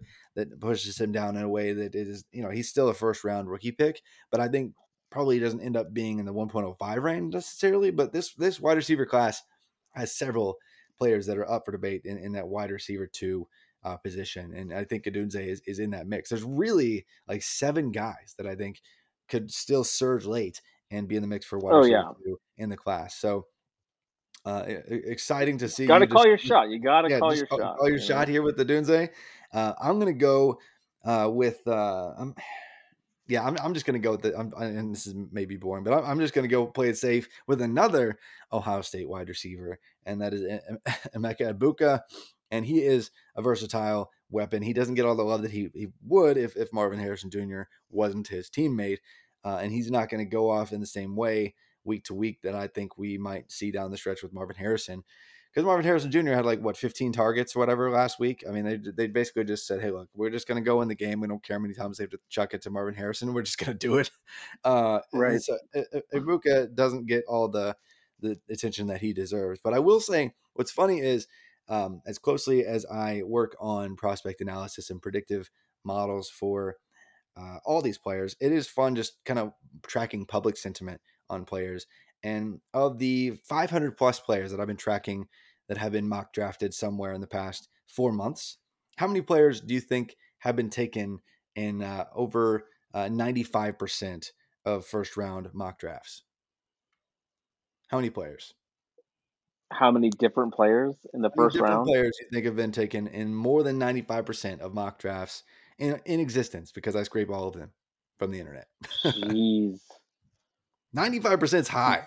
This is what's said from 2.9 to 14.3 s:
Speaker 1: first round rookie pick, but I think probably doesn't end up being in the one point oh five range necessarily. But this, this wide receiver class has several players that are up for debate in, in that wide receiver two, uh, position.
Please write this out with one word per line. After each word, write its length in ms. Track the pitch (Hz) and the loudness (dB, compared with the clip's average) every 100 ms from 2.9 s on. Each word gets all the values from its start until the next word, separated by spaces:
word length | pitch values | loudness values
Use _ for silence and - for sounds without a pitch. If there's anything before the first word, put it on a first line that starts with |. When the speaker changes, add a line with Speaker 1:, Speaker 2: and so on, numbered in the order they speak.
Speaker 1:
first 300 | 110 113 104 | 4 0 0
round 260 | 104 101 92 | -2 -4 -4
rookie 220 | 98 117 | -6 -4
pick, 300 | 120 151 151 _ _ _ | 2 0 0 _ _ _
but 100 | 117 | 0
I 80 | 120 | 0
think 260 | 135 120 - _ _ _ | 0 -2 -10 _ _ _
probably 280 | 143 135 123 | -2 2 4
doesn't 220 | 117 117 | 2 -2
end 160 | 123 117 | -2 -2
up 160 | 101 | -2
being 260 | 110 110 107 | -4 -4 -4
in 60 | |
the 80 | 101 | -4
one 160 | 104 107 | -4 -4
point 180 | 110 95 | -2 -4
oh 80 | |
five 280 | 92 101 113 | -6 -4 -2
range 320 | 156 170 170 | 0 -2 -4
necessarily. 560 | 175 - - 196 196 196 | -6 -8 0 4 4 4
But 220 | 160 131 | 4 2
this, 220 | 165 - | 0 -6
this 260 | - 185 - | 0 0 2
wide 160 | 151 160 | 4 4
receiver 300 | 151 151 127 | 4 2 4
class 360 | 123 117 - - _ _ _ _ | 4 4 0 -10 _ _ _ _
has 240 | 123 117 | -8 -6
several 420 | - 135 117 98 95 _ _ _ - | -4 -2 0 0 -2 _ _ _ 0
players 280 | 120 104 101 | 2 2 2
that 120 | 101 | -4
are 120 | 104 | -2
up 140 | 113 | -4
for 80 | - | -4
debate 300 | 98 98 95 | -6 -4 -4
in, 140 | 90 101 | -6 -8
in 140 | 101 | -6
that 160 | 101 90 | -6 -6
wide 220 | 101 202 | -6 -6
receiver 360 | 98 - 98 95 | -8 -8 -8 -8
two, 420 | - 92 92 85 _ _ _ | -6 -4 -4 -6 _ _ _
uh, 120 | 90 87 | -12 -10
position. 580 | 98 92 95 | -10 -8 -8